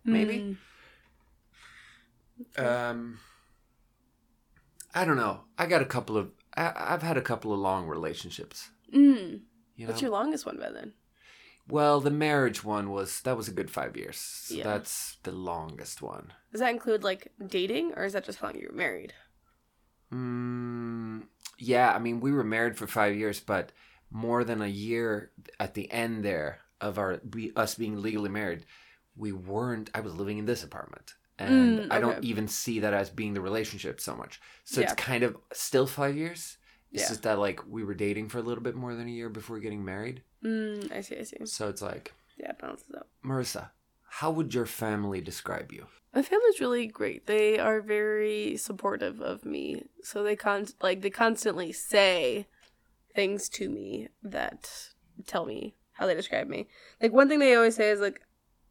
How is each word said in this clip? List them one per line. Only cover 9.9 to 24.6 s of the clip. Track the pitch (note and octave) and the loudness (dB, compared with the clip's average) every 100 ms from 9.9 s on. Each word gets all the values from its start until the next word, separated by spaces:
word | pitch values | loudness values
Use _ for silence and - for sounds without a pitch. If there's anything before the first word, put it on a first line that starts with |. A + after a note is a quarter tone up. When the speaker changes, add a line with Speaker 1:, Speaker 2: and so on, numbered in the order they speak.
| A2+ | -2
Speaker 1:
know? | C4 | 0
Speaker 2:
your | |
longest | G3+ C#4 D#4 - | 0 0 -2 -6
one | - | -8
by | - | -8
then? | A1 G#3+ - _ _ - - - _ - | -10 -14 -18 _ _ -20 -20 -20 _ -4
Speaker 1:
Well, | D3+ D3 C#3+ | 4 6 6
the | C#3 | 4
marriage | D3 D3+ D3 B2+ G#2 | 2 4 4 4 0
one | G#2+ G#2 G2+ | -2 -2 -2
was, | G2 F#2+ - | -4 -4 -4
that | B2+ A#2+ | -2 -2
was | G#2+ | -2
a | |
good | F#2+ F2+ | -6 -4
five | - B1 - | -4 -6 -6
years. | - - | -10 -10
So | - - - | -10 -12 -10
Speaker 2:
Yeah. | D2+ | -6
Speaker 1:
that's | G#2+ G#2 - - - - | -2 -2 -4 -8 -8 -10
the | - | -10
longest | F#2 F2+ E2+ D#2+ - - - | -8 -6 -6 -8 -12 -14 -12
one. | C#2 G1+ - - _ | -10 -12 -16 -20 _
Speaker 2:
Does | G#3+ | -2
that | B3 | 0
include, | A#3 - G#3+ | 0 0 0
like, | F#3+ F#3+ - _ | 0 -4 -8 _
dating, | G3 G3 F#3+ A#3 E4+ | -4 -2 0 0 -2
or | - | -2
is | G3 | -4
that | G3 | -4
just | - F#3 | -6 -8
how | - | -8
long | - | -8
you | - | -10
were | A2+ | -4
married? | E3 F2+ - - _ _ _ _ _ _ _ _ _ | -4 -4 -10 -18 _ _ _ _ _ _ _ _ _
Speaker 1:
Mm, | B2+ B2 B2 B2 B2 A#2+ A#2+ A#2 A#2 A2+ A2 - _ - - | -6 -4 -4 -4 -4 -6 -6 -6 -6 -8 -10 -14 _ -18 -8
yeah, | A#2 B2 B2 | 2 6 6
I | A2 | 6
mean, | A#2 A#2 | 0 0
we | C3 | 2
were | C#3+ | 2
married | A2 A2+ A#2 A2 | 2 2 2 0
for | G#2+ | -2
five | A2+ G#2 G#2 | 4 4 4
years, | G#2+ G2+ | -2 -2
but | - G2 F2 _ - - _ | 0 0 0 _ -20 -20 _
more | A2 A#2 A#2+ | -6 0 2
than | A#2 A2 | 2 0